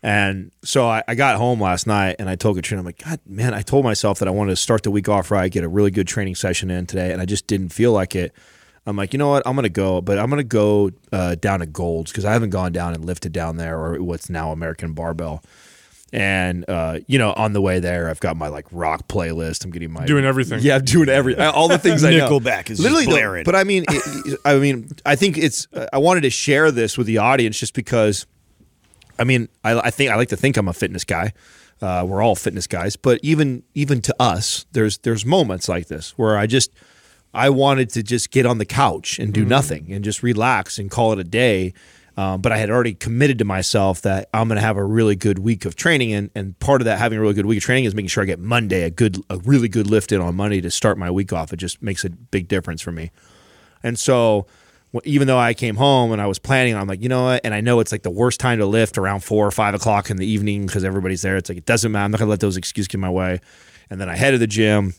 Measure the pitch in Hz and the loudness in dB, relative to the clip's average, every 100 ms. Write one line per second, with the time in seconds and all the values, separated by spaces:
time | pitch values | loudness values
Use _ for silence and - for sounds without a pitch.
0 | 113 104 98 98 92 _ - 143 120 110 | 0 0 0 -2 -10 _ -2 0 2 0
1 | - 117 139 110 120 120 98 90 - 104 | -2 0 2 2 0 0 0 0 0 0
2 | 95 87 95 92 107 95 82 101 90 87 | 0 -2 -6 -2 0 -2 -4 -8 -8 -12
3 | 156 160 - 95 120 104 - 139 131 104 | -10 -10 -10 -4 -4 -4 0 2 2 0
4 | 107 98 95 95 101 90 - 110 107 101 | 0 0 -2 -2 -2 -2 0 0 0 -2
5 | 98 101 90 101 92 92 85 95 101 95 | 0 0 0 0 0 -2 -2 2 2 2
6 | 90 - 98 87 95 87 92 90 90 95 | -2 -2 -6 -4 -4 -2 -2 -4 -4 -4
7 | 90 90 92 101 - 101 92 - 117 107 | -4 -4 -4 -4 -2 -4 -4 0 2 2
8 | 92 95 87 _ _ _ _ _ - 101 | 0 -4 -6 _ _ _ _ _ -8 -6
9 | 98 135 143 139 127 135 117 87 95 90 | -4 0 2 2 0 -2 0 0 0 0
10 | 90 101 113 143 127 110 104 104 98 - | 0 0 0 -2 0 2 4 4 2 -2
11 | _ 98 90 87 104 98 82 78 85 82 | _ -4 -2 -2 0 -2 -4 -6 -4 -4
12 | 80 - 101 117 113 92 90 87 87 82 | -6 -6 0 0 0 -2 -2 -4 -4 -6
13 | 80 87 87 82 82 82 82 80 80 82 | -8 -8 -6 -6 -6 -6 -6 -6 -6 -4
14 | 90 82 - 85 80 78 82 80 85 78 | -4 -6 -8 -6 -6 -6 -8 -8 -8 -6
15 | 82 80 82 78 _ _ - - _ _ | -6 -6 -8 -10 _ _ -20 -20 _ _
16 | _ 120 98 95 90 90 - 87 80 80 | _ -4 0 0 0 -4 -4 -2 -2 -4
17 | - 131 110 - 110 104 95 92 87 87 | 0 2 2 0 0 2 2 0 0 -2
18 | 82 80 - 82 76 73 76 87 82 78 | -4 -4 -4 -4 -6 -8 -12 -6 -4 -4
19 | - 104 85 80 82 80 92 85 82 80 | -4 -4 -2 -4 -6 -6 -10 -10 -10 -6
20 | 131 147 135 131 127 113 135 135 131 135 | 0 2 2 0 -2 2 2 4 4 4
21 | 147 135 131 123 151 147 165 - 170 160 | 6 4 2 2 2 4 4 6 4 4
22 | 156 165 135 143 123 101 90 107 202 320 | 6 6 6 2 2 -2 -4 0 2 4
23 | 254 151 107 90 82 185 190 190 175 147 | 4 4 2 0 0 2 2 0 0 -2
24 | - 143 - 139 143 139 139 127 110 - | -2 -8 -8 -2 2 4 4 0 -6 -8
25 | - - 196 143 156 - - - - 135 | 0 2 2 2 0 -2 -8 -10 -4 2
26 | 156 185 139 - - 143 156 123 113 - | 4 4 2 0 2 4 4 4 0 0
27 | 113 113 113 135 113 107 110 - 113 120 | 0 2 4 4 2 -2 -6 -8 -2 2
28 | 107 98 - _ _ _ _ _ _ _ | 2 0 -6 _ _ _ _ _ _ _
29 | _ - 120 127 113 _ 107 117 123 - | _ -2 2 2 0 _ 0 2 0 0
30 | 139 110 123 98 135 127 95 87 95 92 | 0 2 0 0 0 2 -2 -2 -4 -4
31 | - 82 98 - _ - _ _ 98 90 | -4 -4 -4 -6 _ -20 _ _ -4 -2
32 | 90 98 113 98 113 92 - 90 90 - | -2 0 2 2 -2 -6 -6 -4 -4 -2
33 | 131 120 143 156 147 123 _ - 143 135 | 2 2 2 2 2 -2 _ -6 0 0
34 | 107 - 123 87 104 - - 123 110 98 | 0 0 0 0 -4 -6 -6 0 0 0
35 | - 113 110 185 131 90 - 90 85 76 | -4 -2 2 2 2 -2 -4 -4 -6 -12
36 | - - 110 107 107 127 - _ _ _ | -12 -2 2 2 2 0 0 _ _ _
37 | _ _ _ - 135 135 139 135 123 - | _ _ _ 0 2 4 4 2 0 -4
38 | 104 120 - 131 120 117 104 - 135 - | -2 -4 0 2 2 0 -2 2 2 0
39 | - - 110 104 101 131 139 73 80 98 | -8 -6 -2 0 2 2 0 -6 -8 -6
40 | 104 104 120 107 120 117 95 - 98 - | -6 -2 0 2 2 0 -2 -8 -6 0
41 | 113 104 87 110 123 98 92 - - _ | 0 0 -2 0 2 2 -2 -6 -20 _
42 | _ - 95 95 95 110 107 120 117 92 | _ -6 -4 -2 0 0 0 2 0 -2
43 | - 117 139 123 104 95 90 110 95 92 | -4 2 2 2 0 0 0 2 2 0
44 | 101 95 98 110 113 107 110 101 101 110 | -2 -2 -2 -2 0 0 0 0 0 2
45 | 110 98 107 95 104 110 - - 170 156 | 2 2 0 0 0 -2 -4 -2 0 2
46 | 120 104 101 - 98 90 - 139 113 98 | 2 -2 -4 -8 -10 -6 2 4 4 0
47 | 120 110 107 104 101 110 - 127 123 104 | 0 2 2 2 2 0 2 0 0 -2
48 | 95 - 98 85 95 120 107 92 82 82 | -4 -2 -2 -2 -2 -2 0 0 -2 2
49 | 110 90 - 92 95 139 117 113 101 107 | 0 0 -8 -8 2 2 4 0 2 2
50 | - 101 87 87 101 101 87 - 110 101 | 2 -2 0 -2 0 0 -2 0 0 0
51 | 87 90 98 87 78 85 90 - 110 95 | -2 -2 -2 -4 -6 -8 -10 -8 -8 -6
52 | 92 85 120 101 90 98 90 80 - 82 | -6 -8 -6 -6 -2 -4 -4 -10 -10 -10
53 | 82 _ _ _ _ _ _ _ 117 117 | -12 _ _ _ _ _ _ _ -6 -4
54 | - 123 117 104 95 _ _ _ _ 120 | 2 4 4 2 -2 _ _ _ _ -10
55 | - 143 135 127 120 113 120 101 139 135 | 0 2 4 4 2 0 -4 2 4 4
56 | 117 110 101 95 - 135 123 110 98 95 | 4 0 -2 -4 0 2 2 0 -4 -4
57 | 120 127 127 127 113 107 113 120 110 107 | -2 0 2 0 0 -2 2 4 2 -2
58 | 92 90 120 - 127 117 101 110 110 - | -6 0 0 2 0 2 2 2 2 0
59 | 95 98 - 107 104 98 104 101 117 101 | -2 -4 0 2 2 2 0 0 0 0
60 | - 95 95 107 104 101 98 98 95 95 | 0 -4 -2 -2 -2 -4 -4 -2 -2 -2
61 | 92 92 98 95 - 87 - 120 110 104 | -2 -4 -2 -2 -4 -10 0 0 2 0
62 | 101 104 107 104 104 92 85 - 95 98 | 0 0 0 2 0 -2 -6 -6 -6 -4
63 | 95 92 92 90 _ - - - _ 95 | -2 -2 -2 -4 _ -20 -20 -20 _ -10
64 | 95 87 135 131 113 104 107 104 98 | -8 -2 0 2 0 2 4 4 0